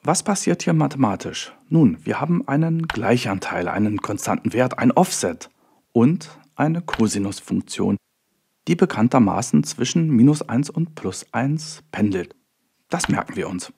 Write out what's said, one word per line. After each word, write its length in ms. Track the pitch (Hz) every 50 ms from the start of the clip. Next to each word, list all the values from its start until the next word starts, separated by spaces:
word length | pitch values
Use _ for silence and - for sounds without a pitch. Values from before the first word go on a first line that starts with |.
Was 220 | _ - 165 180 -
passiert 400 | - 202 - - 190 175 - -
hier 100 | - 165
mathematisch? 800 | 156 151 143 139 139 131 107 95 92 - - - - - - - _ _ _
Nun, 300 | 156 165 156 107 - - -
wir 160 | - 117 -
haben 280 | - 160 175 170 - -
einen 400 | 139 147 160 165 165 165 165 156
Gleichanteil, 800 | - - 113 - 120 120 - 110 95 95 - - - 90 90 87
einen 320 | - 98 104 107 101 98
konstanten 520 | - - 104 101 - - 98 82 - -
Wert, 280 | - 113 127 127 - -
ein 120 | 117 123
Offset 600 | - 147 185 180 - - - 92 80 - - - _ _ _ _ _ _ _ _ _
und 460 | 120 117 139 170 - - - - - _ _ _
eine 260 | - 143 156 160 170
Cosinusfunktion, 1160 | 170 - - - 113 104 - 101 98 95 95 - - - - 117 - - - - 101 98 101 - _ _ _ _ _ _ _ _ _ _ _ _ _ -
die 80 | 170
bekanntermaßen 880 | 170 202 - - - 110 123 - 135 113 95 90 90 - - - 151 151
zwischen 460 | - - - 123 127 - 175 165 160
minus 320 | 147 113 117 143 151 151
eins 300 | - - 113 120 135 -
und 240 | - - 165 170 -
plus 320 | - - 95 92 - - _ -
eins 500 | 113 120 139 151 160 - - - - _ _
pendelt. 440 | - - 104 104 95 92 87 - - _ _ _ _ _ _ _ _ _ _ _
Das 200 | - 175 - -
merken 260 | - - - - -
wir 120 | - - -
uns. 240 | 95 90 - - -